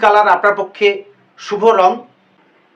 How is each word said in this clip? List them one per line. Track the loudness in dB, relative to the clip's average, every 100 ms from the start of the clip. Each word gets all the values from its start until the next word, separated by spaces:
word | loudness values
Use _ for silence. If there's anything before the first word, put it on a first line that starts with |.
কালার | 2 2 2 2
আপনার | 0 -2
পক্ষে | -6 -2 -2 -4 -12 _ _ _
শুভ | -10 -2 0 2
রং। | 2 0 -12 _ _ _ _ _ _